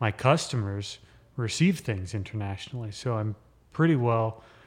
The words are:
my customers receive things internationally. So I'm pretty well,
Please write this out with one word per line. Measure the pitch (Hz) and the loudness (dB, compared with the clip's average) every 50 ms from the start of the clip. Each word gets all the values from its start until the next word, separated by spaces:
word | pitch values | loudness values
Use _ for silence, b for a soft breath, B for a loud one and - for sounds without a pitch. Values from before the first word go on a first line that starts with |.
my | 120 107 | -2 -2
customers | - - - 127 156 165 - - - 120 101 98 98 101 101 - - - b b b b b b _ | 0 2 4 4 4 4 2 -2 -2 -2 -2 -2 -4 -6 -6 -8 -12 -14 b b b b b b _
receive | - 117 107 - - 160 190 180 - | -6 -4 -4 2 4 4 4 4 2
things | - - 107 95 95 90 - | -2 -4 -4 -4 -4 -6 -6
internationally. | 104 92 - - 107 101 98 98 - - - 127 120 113 104 | -6 -6 -6 -6 -6 -4 -4 -6 -8 -10 -10 -10 -8 -8 -8
So | 101 - - 127 117 | -10 -6 -4 -2 -2
I'm | 107 107 107 101 - _ _ _ _ _ _ | 0 -2 -2 -4 -6 _ _ _ _ _ _
pretty | - - 160 165 160 | 0 2 4 4 4
well, | 127 120 120 113 113 113 110 110 B B B B B B | 4 4 4 2 2 2 0 -2 B B B B B B